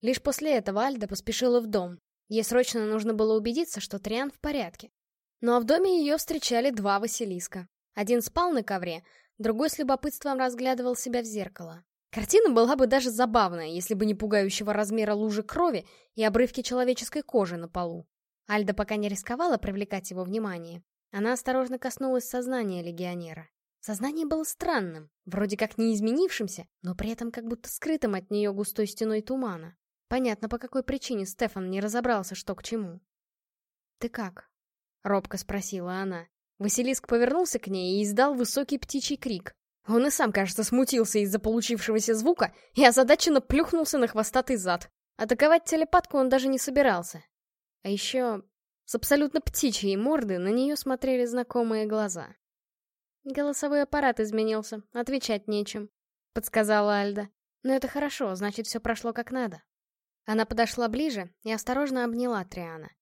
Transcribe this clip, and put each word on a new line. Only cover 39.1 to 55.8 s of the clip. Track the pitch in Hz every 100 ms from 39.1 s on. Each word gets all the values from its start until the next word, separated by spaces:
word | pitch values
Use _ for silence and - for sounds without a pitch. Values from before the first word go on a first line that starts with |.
| 285
крик. | - 196 - - _ _ -
Он | 226 277
и |
сам, | 277 262
кажется, | 202 196 -
смутился | 214 240 262 254 220 214
из-за | 202 202
получившегося | 220 226 220 233 180 220 220
звука | 220 240 349 196 - _
и | -
озадаченно | 285 240 254 302 - 285
плюхнулся | - 269 320 330 320 294
на | 233
хвостатый | 214 214 262 254 247
зад. | 185 175 - _ _ _
Атаковать | 214 240 294 330 330
телепатку | 320 320 359 339 285
он | 262
даже | 262 262
не | 262
собирался. | - 262 269 185 175 165 - _ _ _ _ _
А | 190
еще | 202 - 262 247 214 - _ _ _ _
с |
абсолютно | 233 - 190 277 311
птичьей | - - 277 214 202 196
морды | 233 311 226 185
на | 180
нее | 226 269 294
смотрели | - 254 269 254 240
знакомые | 240 240 240 233 220
глаза. | 214 220 214 175 - - _ _ _ _ _ _ _ _
«Голосовой | 277 269 285 285 294 294
аппарат | 285 294 277 247
изменился, | 220 220 220 220 214 214 208
отвечать | 233 240 269 - 208 202
нечем», — | 208 208 220